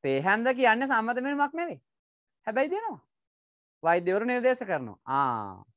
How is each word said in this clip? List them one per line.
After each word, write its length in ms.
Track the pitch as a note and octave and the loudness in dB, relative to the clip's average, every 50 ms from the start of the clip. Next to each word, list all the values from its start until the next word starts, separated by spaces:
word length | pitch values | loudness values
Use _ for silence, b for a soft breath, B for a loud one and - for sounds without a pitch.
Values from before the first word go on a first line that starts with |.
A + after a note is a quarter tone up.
| - | 0
තේ 160 | C#3 C3+ C3+ | 0 0 2
හැන්ද 320 | E3 F#3+ G3+ A3 A#3 B3+ B3+ | 4 2 2 2 2 0 0
කියන්නේ 340 | B3 C4 A#3 A3 A#3+ C4+ | 4 4 4 4 4 2
සම්මත 360 | C4+ C4+ A3+ A3 A#3 A#3+ B3 B3 | 0 0 0 0 0 -4 -2 -2
මිනුමක් 300 | C#4 C#4+ C#4+ C#4+ C#4 D#4 | -4 0 0 -2 -2 -2
නෙවෙයි. 280 | E4 F4 E4+ - - _ _ _ _ _ _ _ _ _ _ _ _ _ | -6 -6 -6 -8 -14 _ _ _ _ _ _ _ _ _ _ _ _ _
හැබැයි 240 | A3 G#3+ B3+ C#4 D4+ | -4 -2 0 0 0
දෙනවා. 280 | F#4 G#4 A4+ A4 B3+ C#3+ _ _ _ _ _ _ _ _ _ _ _ _ _ _ _ _ - | -2 -4 -4 -6 -8 -10 _ _ _ _ _ _ _ _ _ _ _ _ _ _ _ _ 0
වෛද්‍යවරු 420 | E3 E3+ F3+ E3+ F#3 F#3 G#3 A#3 | 2 2 2 2 0 0 0 0
නිර්දේශ 360 | B3 B3 B3 A#3 B3+ B3+ B3 | 0 -2 2 2 2 2 2
කරනවා. 380 | B3 G3 F3 C#3+ B2+ A2 G2+ _ _ | -2 -4 -4 -4 -4 -8 -12 _ _
ආ. 600 | - C3+ C#3 C#3 C3 A#2+ A2 G#2 G2 F#2 G2 G2 _ _ | 0 2 2 2 2 0 -2 -4 -8 -12 -14 -20 _ _